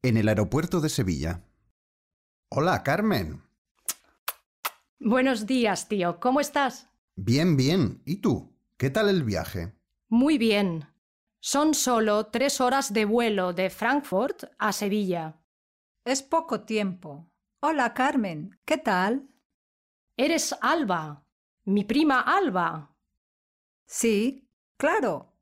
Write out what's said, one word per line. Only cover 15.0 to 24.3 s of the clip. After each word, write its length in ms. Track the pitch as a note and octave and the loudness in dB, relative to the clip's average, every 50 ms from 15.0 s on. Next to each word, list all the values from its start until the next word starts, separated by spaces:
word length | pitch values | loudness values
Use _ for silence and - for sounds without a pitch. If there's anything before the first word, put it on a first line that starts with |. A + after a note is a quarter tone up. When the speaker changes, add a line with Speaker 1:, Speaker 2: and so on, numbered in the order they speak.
| G3+ F#3 F3+ E3+ D#3+ D#3+ D#3 _ _ _ _ _ _ _ _ _ _ _ _ _ _ | 0 -2 -4 -4 -6 -10 -14 _ _ _ _ _ _ _ _ _ _ _ _ _ _
Speaker 3:
Es 180 | A#3+ C4+ C4+ | -4 -4 -4
poco 380 | C4+ _ E4 E4 E4 E4 A#3+ G3 | -2 _ -2 -2 0 -2 -6 -6
tiempo. 500 | - - A3 G#3+ G#3 F#3+ F3+ - - D#3 C#3 D3+ E3 _ _ _ _ _ _ _ | -4 -4 -4 -2 -2 -4 -6 -8 -14 -16 -16 -16 -20 _ _ _ _ _ _ _
Hola, 340 | - G#3+ A3 G3 B3 A3+ - | -2 -2 0 0 0 -2 0
Carmen. 680 | - B3+ C#4+ - C4+ G#3+ F#3+ D#3+ D3+ D#3 - - _ _ | 0 0 0 2 0 -2 -2 -6 -8 -10 -12 -16 _ _
¿Qué 140 | - D#4 D4+ | -4 -4 -2
tal? 500 | - A#3+ G3 F3+ F#3 G#3 A#3+ C4+ - - _ _ _ _ _ _ _ _ _ _ _ _ _ _ _ _ _ | 0 0 2 2 2 2 0 -2 -4 -12 _ _ _ _ _ _ _ _ _ _ _ _ _ _ _ _ _
Speaker 2:
Eres 380 | - B3+ D#4 E4+ D#4 - - - - | -2 0 0 0 0 -2 -4 -6 -2
Alba, 680 | G#3+ B3 D#4 E4+ C#4+ G3 F3+ E3 D#3 D3+ D3 - _ _ _ _ _ _ _ _ _ | 0 0 0 0 0 -2 -2 -4 -4 -8 -12 -16 _ _ _ _ _ _ _ _ _
mi 200 | G3 G3 G#3 G3+ | 0 0 0 0
prima 360 | G#3 A#3 C#4+ D4+ D4+ C4+ B3+ | 0 0 2 4 4 2 2
Alba. 720 | - - D#4+ G4 G4 C#4 F3+ F3+ E3+ E3 E3 D#3 C#3+ _ _ _ _ _ _ _ _ _ _ _ _ _ _ _ _ _ _ _ _ | 2 2 2 2 2 0 0 -2 -2 -2 -4 -8 -14 _ _ _ _ _ _ _ _ _ _ _ _ _ _ _ _ _ _ _ _
Speaker 3:
Sí, 640 | _ - - - A3+ G#3+ G3+ A3 C4 | _ -6 -2 0 2 2 2 0 -2